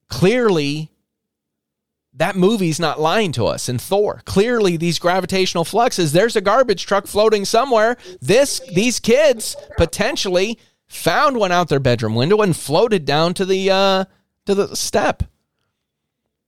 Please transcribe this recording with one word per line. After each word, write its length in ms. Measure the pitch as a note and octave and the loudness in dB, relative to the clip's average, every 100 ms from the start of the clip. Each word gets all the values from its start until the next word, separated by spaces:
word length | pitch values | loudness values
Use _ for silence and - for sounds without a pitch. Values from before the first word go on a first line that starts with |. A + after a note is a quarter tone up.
| _ | _
clearly 800 | C3 F3+ B3 A#3 E3+ C#3+ D3+ D#3 _ _ _ _ _ _ _ _ _ _ _ _ C3 | -2 0 2 2 0 -2 -4 -10 _ _ _ _ _ _ _ _ _ _ _ _ -6
that 200 | E3 F#3+ | -4 2
movie's 440 | F#3 A3+ F3 D#3 | 2 2 0 -2
not 200 | E3 C3 | -4 -2
lying 320 | D#3 G3 G#3 | 0 0 0
to 120 | B2+ F#2 | -2 -2
us 220 | B1 - | -2 -6
in 100 | B2 | -8
Thor. 420 | - G3+ G#3 - - | -2 -2 -2 -4 -4
Clearly 520 | F#3 A3 A#3+ G3 E3 | 0 2 2 0 0
these 220 | E3+ D#3+ | -2 0
gravitational 680 | F3 F#3 F3+ F#3+ F#3 F3+ E3 | 0 0 -2 -2 -2 -2 -2
fluxes, 460 | G#3 A#3+ - E3 | 0 0 0 2
there's 240 | D#3 A3+ A3 | 2 2 0
a 60 | |
garbage 440 | G3 A#3 B3 F#3+ - | 0 2 2 0 -2
truck 220 | G3+ G3+ | -2 -2
floating 360 | G3+ A3 G#3+ | 0 2 2
somewhere. 540 | G3 A3+ C#4 A3+ A3 A#3+ - - | 0 0 2 2 2 -2 -10 -12
This, 400 | B2+ A3 C#4 - - | 0 2 2 -2 -4
these 260 | E3+ A#3+ - | -2 0 -2
kids 560 | - B3+ D#4 A#3 - - - - | 2 4 4 2 -4 -12 -12 -2
potentially 840 | E3 - G#3+ E4 G3+ F3+ G3+ A#3 _ _ _ | -2 0 -4 -2 -2 0 0 -4 _ _ _
found 500 | - - G#3 D4 B3+ | -6 -2 2 2 0
one 140 | F#3+ | 0
out 180 | F3 F3 | 0 0
their 100 | C#3 | 0
bedroom 340 | B2+ A#2 A2+ A2+ | 0 0 0 -2
window 260 | C#3 G#3+ | 2 2
and 140 | G#3 D3+ | 2 0
floated 480 | - D#3 A#3 G3+ C#3+ | -2 0 2 0 0
down 280 | D3 E3+ | 0 0
to 120 | F#3 F#3+ | -2 -2
the, 240 | F#3+ F#3+ | 0 2
uh, 340 | F#3+ G3 F#3+ F#3+ _ _ _ - | 2 2 0 -2 _ _ _ -4
to 80 | G3 | -2
the 200 | F#3 - | -2 -4
step. 480 | - - D4+ - - _ _ _ _ _ _ _ _ _ _ _ | -4 -2 -2 -4 -8 _ _ _ _ _ _ _ _ _ _ _